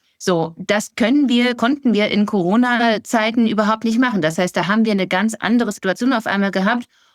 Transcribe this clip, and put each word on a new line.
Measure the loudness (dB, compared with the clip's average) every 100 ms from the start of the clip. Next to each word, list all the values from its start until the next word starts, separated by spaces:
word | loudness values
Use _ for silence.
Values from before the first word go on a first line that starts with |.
| _ -8
so, | -2 -2 -2 -6
das | -4 -2 -2 -2
können | 0 2 2
wir, | 2 0 0
konnten | -2 0 0
wir | 2 0
in | 0 0
Corona-Zeiten | 0 2 2 2 2 0 0 0 0 0 2 0
überhaupt | 2 0 0
nicht | 0 0
machen. | 0 0
Das | 0 0
heißt, | -2 -2
da | 0
haben | 2 2
wir |
eine | 0 0
ganz | 0 -2 -2
andere | 0 0 0
Situation | -4 -4 -2 0
auf | -2 -2
einmal | -2 0
gehabt | 0 0 -2 -4 _ _